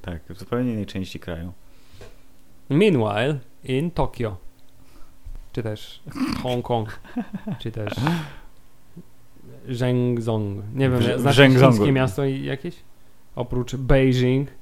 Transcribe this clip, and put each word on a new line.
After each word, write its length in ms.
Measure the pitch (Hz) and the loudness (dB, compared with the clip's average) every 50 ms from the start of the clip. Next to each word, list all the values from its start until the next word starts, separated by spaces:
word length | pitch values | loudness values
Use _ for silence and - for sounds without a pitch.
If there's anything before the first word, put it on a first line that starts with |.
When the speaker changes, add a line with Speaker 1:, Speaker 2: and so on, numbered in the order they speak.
| - | -10
Speaker 1:
tak, 200 | 95 87 82 - - 98 | -10 -10 -10 -12 -14 -16
w 20 | 101 | -16
zupełnie 340 | 95 - - 123 127 123 117 | -10 -6 -4 -2 -2 -2 -2
innej 140 | 107 101 | -4 -6
części 340 | 92 - 98 95 92 - - | -6 -6 -8 -8 -8 -10 -12
kraju. 320 | - - 85 82 85 90 87 - - - - - - - - - - - - - - - - - - - - - - - | -10 -10 -8 -8 -8 -12 -12 -14 -18 -20 -20 -20 -20 -18 -18 -18 -18 -18 -18 -18 -20 -20 -20 -20 -20 -20 -20 -20 -6 0
Speaker 2:
Meanwhile, 680 | 135 151 202 220 175 127 110 107 101 104 117 139 156 135 - - - - - | 2 4 4 6 4 4 2 2 0 0 0 0 -2 -4 -6 -14 -20 -16 -6
in 260 | 123 127 131 151 175 | -4 -2 -2 -2 -2
Tokyo. 460 | - - 143 - - - 120 107 101 - - - - - - - - - - - - - - - - - - - - - - - - | 0 0 -2 -2 -2 -4 -6 -6 -6 -8 -14 -16 -16 -16 -20 -20 -18 -18 -20 -20 -14 -14 -14 -14 -14 -16 -14 -12 -12 -12 -12 -8 -8
Czy 100 | - 110 | -6 -6
też 400 | 110 107 - - - - - - 160 131 - 262 - - - - | -6 -8 -8 -12 -16 -16 -16 -16 -14 -6 -4 -4 -4 -4 -4 -4
Hongkong. 580 | 127 123 120 120 - 123 117 110 110 - - - - - 240 214 | -2 -2 -2 0 0 0 0 0 -4 -8 -14 -14 -10 -8 -8 -8
Speaker 1:
<laughs> 360 | - - 185 - 220 175 - | -6 -8 -10 -8 -8 -8 -6
Speaker 2:
Czy 120 | - 117 107 | -8 -8 -8
też 200 | 110 107 107 - - 123 147 170 170 151 147 - - - - - - - - - - - - - 170 - - - - - - - - - - 123 - - - | -6 -6 -6 -4 -2 0 0 0 -2 -4 -10 -14 -16 -18 -18 -18 -18 -18 -18 -20 -18 -18 -18 -18 -18 -18 -18 -20 -20 -20 -20 -20 -18 -18 -18 -18 -16 -10 -8
Zhengzong. 960 | 131 117 127 123 123 123 123 123 123 117 113 117 113 110 107 101 98 101 101 104 107 | -4 -2 0 2 2 2 2 2 0 0 0 0 0 0 0 -2 -4 -6 -8 -8 -2
Nie 160 | 131 135 131 | 2 2 4
wiem, 80 | 104 - | 4 4
Speaker 1:
W-, 160 | - - 127 | 4 2 2
w 40 | 127 | 2
Speaker 2:
znasz 160 | 120 143 127 | 2 4 8
Speaker 1:
Zhengzongu. 400 | 127 139 131 131 127 135 135 123 | 8 10 10 10 10 10 8 8
Speaker 2:
chińskie 160 | 107 104 - 135 | 8 6 4 4
miasto 320 | 135 131 127 98 - 139 | 4 2 2 0 0 -2
i 200 | 135 135 135 139 | 0 -2 -2 -4
jakieś? 300 | 139 135 139 - 175 165 - - - - - - - - - - - - | -6 -6 -6 -6 -10 -10 -10 -18 -20 -20 -20 -20 -20 -20 -20 -20 -16 -8
Oprócz 400 | - 123 120 123 123 123 120 - | -8 -6 -4 -2 -2 -2 -2 -6
Beijing? 720 | 139 135 117 139 135 135 135 127 127 127 123 127 135 143 139 - - | -6 2 4 6 6 6 6 4 4 4 4 4 2 0 -2 -8 -18